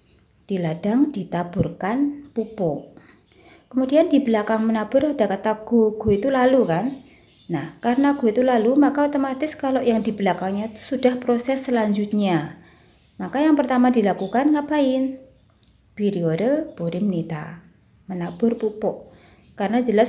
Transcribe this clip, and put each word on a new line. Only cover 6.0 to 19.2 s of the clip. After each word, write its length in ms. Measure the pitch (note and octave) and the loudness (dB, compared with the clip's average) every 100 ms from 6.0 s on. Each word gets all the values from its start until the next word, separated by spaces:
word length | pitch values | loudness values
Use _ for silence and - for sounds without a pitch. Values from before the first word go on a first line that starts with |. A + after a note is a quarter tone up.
| A3 | 0
itu 160 | G3+ C4 | 2 2
lalu 320 | C4+ B3+ C4 F#3+ | 2 4 4 4
kan? 320 | E3 A#3+ C#4 - - _ _ - | 0 -2 -6 -14 -20 _ _ -6
Nah, 240 | D#3+ D#3+ - | -6 -6 -4
karena 320 | A#3 B3 C#4+ | 0 2 2
go 160 | C#4+ A3+ | 2 2
itu 100 | A3 | 2
lalu, 380 | B3+ A#3+ A3 C4+ | 2 4 4 4
maka 320 | C#4 C#4+ D4 | 4 2 0
otomatis 480 | C#4+ C4+ C4 D4+ - | 0 -2 -4 -6 -4
kalau 240 | C4+ C4 | -2 0
yang 240 | - A3 G#3+ | 0 0 0
di 80 | |
belakangnya 560 | G#3 G3 F3 F#3 G3+ A3 | 0 0 0 -4 -4 -6
itu 260 | - - C4 | -10 -8 0
sudah 220 | B3+ B3 | 0 0
proses 480 | B3 A#3 A#3+ C4+ C4+ | 0 0 0 -4 -2
selanjutnya. 960 | A#3+ G#3+ G3+ G#3 G#3 G3 E3 D3 - - _ _ _ _ - | 0 2 0 0 0 2 0 -2 -12 -20 _ _ _ _ -12
Maka 240 | F#3 C4 | -6 0
yang 160 | D#4 D4 | 2 2
pertama 320 | C4 B3+ B3 | 2 2 4
dilakukan 640 | B3 G3 F3+ F#3+ A#3 D4 | 4 2 0 -2 0 2
ngapain? 640 | D4 D4 D4+ C4+ C4 C4 C4 - _ _ _ _ _ _ - | 0 0 0 0 0 -2 -6 -16 _ _ _ _ _ _ -4
Biryorel 760 | G#3 F#3 E3 E3 A3+ D4+ D#4+ - | -2 0 -2 0 0 -2 -4 -8
purimnita, 880 | E3+ F3+ G#3 F3 D#3+ D#3 D#3+ E3+ - _ _ _ - | -6 -2 -2 -2 -4 -8 -12 -16 -20 _ _ _ -12
menabur 480 | F3+ E3+ F3 A3+ | -8 -8 -2 -2
pupuk. 580 | A#3 A3 G#3 F#3 - - - | 0 -4 -4 -6 -6 -12 -20